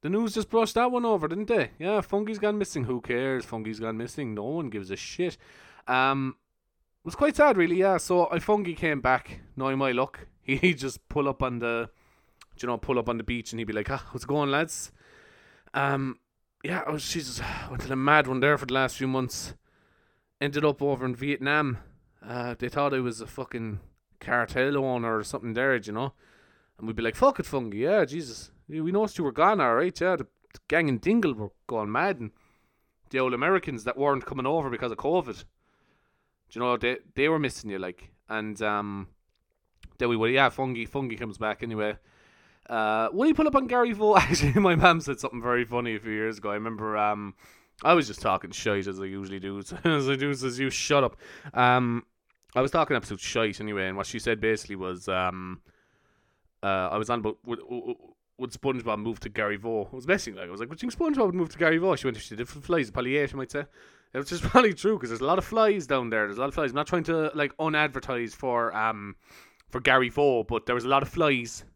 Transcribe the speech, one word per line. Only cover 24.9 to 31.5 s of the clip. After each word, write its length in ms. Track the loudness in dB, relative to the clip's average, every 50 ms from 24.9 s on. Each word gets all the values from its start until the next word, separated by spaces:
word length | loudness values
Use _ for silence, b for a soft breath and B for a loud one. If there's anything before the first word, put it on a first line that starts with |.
| 0 0 0 0 0 0
or 60 | -2
something 300 | -4 -8 -6 -6 -4 -2
there, 200 | 0 2 2 2
you 160 | 2 0 -4 -6
know. 200 | -4 -4 -4 -6 b b b b b b b b b b b b _
And 80 | -8
we'd 80 | -6 -4
be 80 | -2 -2
like, 140 | -2 2
"Fuck 240 | 4 4 4 4 2
it, 60 | -6
fungi, 320 | -4 -4 -4 -4 -4 -4 -2
yeah, 260 | 0 2 4 2 2
Jesus. 480 | 0 -2 -8 -8 -10 -12 -16 -16 -18 _ _ _ -10
We, 120 | -8 -4
we 120 | -4 0 0
noticed 260 | 0 0 0 -2 -2
you 60 | -2
were 80 | -2 2
gone, 280 | 4 4 4 6 6
all 140 | 4 4 4
right, 260 | 4 2 0 0 0
yeah." 140 | 0 0 0
The, 140 | 0 -2 -8 _ _ _ _ _
the 80 | -20 _ _
gang 200 | 2 2 4 4
in 100 | 2 2
Dingle 360 | 2 2 2 4 4 2 0
were 160 | -2 -6 -10